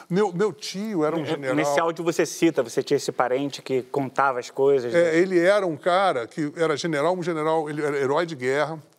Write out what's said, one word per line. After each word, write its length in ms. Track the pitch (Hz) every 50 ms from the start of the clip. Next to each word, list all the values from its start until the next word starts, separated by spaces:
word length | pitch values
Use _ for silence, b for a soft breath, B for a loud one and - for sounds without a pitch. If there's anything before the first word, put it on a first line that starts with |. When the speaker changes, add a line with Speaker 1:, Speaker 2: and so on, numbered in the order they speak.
| B -
Speaker 1:
meu, 220 | 170 190 214 196
meu 220 | 175 170 208 208 151
tio 500 | - - - - 190 208 220 214 165 151
era 120 | 151 160
um 40 | 165
Speaker 2:
N-, 80 | 147 139
Speaker 1:
general. 280 | 160 143 143 131 131
Speaker 2:
nesse 220 | 147 156 147 143 156
áudio 280 | 165 165 165 170 170
você 200 | 170 160 - 165
cita, 380 | 139 - - 170 165 151 - 123
você 180 | 113 - 147
tinha 140 | 127 - 147
esse 160 | 135 - -
parente 500 | 131 - 127 120 123 135 143 143 - -
que 200 | - - 135 127 120
contava 560 | - - 143 139 123 - - 135 139 127 123
as 100 | 120 -
coisas, 440 | - 143 135 143 143 135 117 123 117
Speaker 1:
É, 100 | 170 170
Speaker 2:
né? 140 | 170 160 165
Speaker 1:
ele 220 | 185 190 185 170
era 280 | 170 185 202 208 190 175
um 80 | 156
cara 520 | 131 - 180 175 190 202 185 147 127 113 113
que 260 | - 175 151 147 139
era 220 | 170 165 156 151 131
general, 400 | - 170 156 139 143 170 185 185
um 60 | 165
general, 460 | 180 165 156 151 160 160 160 156 151
ele 120 | 151 151
era 160 | 156 147 147 139
herói 280 | 139 127 143 156 180
de 100 | 165 165
guerra, 460 | 127 127 127 135 147 147 147 160 156 147 - _